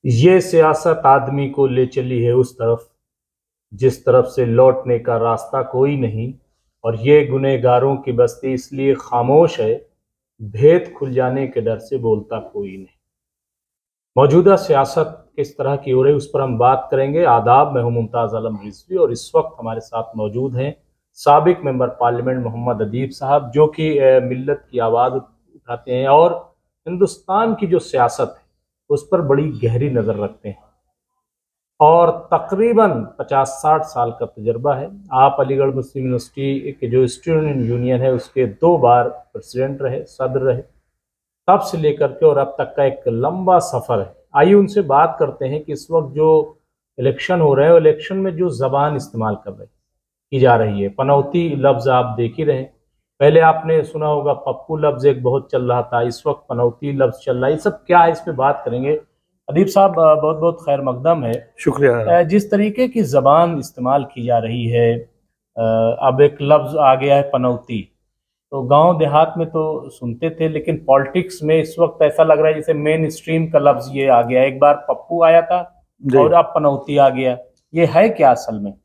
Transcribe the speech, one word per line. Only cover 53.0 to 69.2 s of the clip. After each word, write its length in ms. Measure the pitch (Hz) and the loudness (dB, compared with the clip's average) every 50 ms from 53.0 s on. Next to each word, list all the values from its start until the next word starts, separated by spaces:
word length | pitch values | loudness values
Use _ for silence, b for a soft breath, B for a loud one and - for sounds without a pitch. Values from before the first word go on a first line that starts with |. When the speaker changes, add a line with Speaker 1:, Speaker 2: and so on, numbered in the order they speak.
| _ _ _ _ | _ _ _ _
Speaker 1:
पहले 200 | 139 147 151 165 | 2 4 6 6
आपने 440 | 165 160 156 160 156 160 165 156 143 | 6 4 2 2 -2 0 0 0 0
सुना 240 | - - 156 151 | -2 -8 -6 -4
होगा 260 | 151 151 147 139 143 139 | -2 -2 -2 0 -2 -4
पप्पू 440 | - - 135 127 - - - 156 | -2 -4 -8 -8 -8 -8 -8 -4
लफ्ज़ 300 | - 151 147 135 123 131 | 0 0 0 0 4 2
एक 160 | 143 131 123 123 | 2 2 4 0
बहुत 280 | 123 127 139 135 _ | 0 0 0 -4 _
चल 200 | - 127 127 120 | -4 -2 0 0
रहा 120 | 120 123 117 | -2 -2 -2
था, 180 | - 123 120 | -2 -2 -2
इस 220 | 120 123 117 - _ | -2 -2 -4 -4 _
वक्त 180 | - - - _ - | -4 -4 -4 _ -8
पनौती 420 | 127 120 123 120 117 _ 143 143 | -4 -2 -2 -2 -2 _ -8 -6
लफ्ज़ 240 | 139 135 135 120 120 | -2 0 -2 -2 -2
चल 220 | - - 139 127 | -6 -6 -6 -4
रहा 80 | 123 127 | -2 0
है। 60 | 139 | -2
ये 60 | 156 | -2
सब 280 | 156 - 208 202 - _ | 0 -2 -4 -4 -4 _
क्या 140 | - 175 175 | 2 4 4
है, 120 | 170 165 | 4 4
इस 80 | 160 151 | 2 -4
पे 120 | - 175 | -8 -8
बात 300 | 147 127 131 143 143 - - | -4 -2 0 0 -2 -2 -6
करेंगे। 360 | 123 117 123 131 143 156 151 - _ _ _ _ _ _ _ _ - | -6 -6 -4 -2 -2 -4 -4 -6 _ _ _ _ _ _ _ _ -4
अदीब 180 | 147 165 196 | 0 0 0
साहब, 240 | 190 - 196 196 196 | 2 2 2 2 2
अ, 300 | 175 165 165 156 156 151 | 2 4 4 4 4 4
बहुत 160 | 151 156 160 | 2 -2 -2
बहुत 200 | 151 160 170 165 165 | 0 -2 -2 -2 -2
खैर 200 | - 147 143 135 | -2 -2 -2 -2
मकदम 420 | 135 131 123 123 131 160 170 160 127 | -2 -6 -6 -2 0 0 0 0 -2
है। 300 | 113 117 - - _ _ | -4 -6 -6 -8 _ _
Speaker 2:
शुक्रिया। 600 | - - 147 131 143 139 131 120 117 110 - 170 175 | -4 -4 -4 0 2 2 2 2 2 0 2 2 2
Speaker 1:
अ, 40 | 175 | 2
जिस 280 | 156 185 208 202 - | 2 2 0 0 0
तरीके 360 | 208 202 208 214 208 247 254 | 0 0 0 -2 0 -2 -2
की 140 | 254 - 233 | -2 0 -2
ज़बान 580 | 190 127 135 139 127 139 143 160 170 170 165 143 | -2 2 0 2 4 4 4 4 4 2 -2 -6
इस्तेमाल 440 | 127 - _ - 123 127 139 143 131 | -8 -10 _ -6 -2 0 0 0 -2
की 220 | - - 127 117 | -6 -12 -10 -4
जा 120 | 123 120 | -2 -2
रही 280 | 117 113 113 120 120 117 | -2 -2 -4 -6 -6 -4
है, 340 | 113 120 117 117 117 117 117 117 _ _ _ _ _ _ _ _ _ _ | -2 0 2 2 2 0 -2 -8 _ _ _ _ _ _ _ _ _ _
अ, 400 | 117 113 113 113 113 113 113 117 - | -4 -2 0 0 2 0 0 -2 0
अब 160 | - 131 127 135 | 0 0 4 4
एक 160 | 143 147 143 - | 4 2 2 -2
लफ्ज़ 360 | 143 143 151 147 135 135 151 | 0 2 2 2 2 -2 -2
आ 180 | 156 147 135 135 | 2 4 4 4
गया 200 | 131 135 139 139 | 4 2 2 2
है 60 | 143 | 2
पनौती, 760 | 143 143 - 127 123 127 120 113 - - 120 104 95 _ _ _ _ _ _ _ _ _ _ _ _ _ | 2 0 -2 -2 -2 -2 -2 -4 -8 -10 -10 -10 -10 _ _ _ _ _ _ _ _ _ _ _ _ _
तो 120 | 143 135 127 | -10 -8 -2
गांव 360 | 120 143 147 160 175 175 156 | 2 4 4 4 4 2 2
देहात 340 | 156 143 143 151 | -2 0 2 2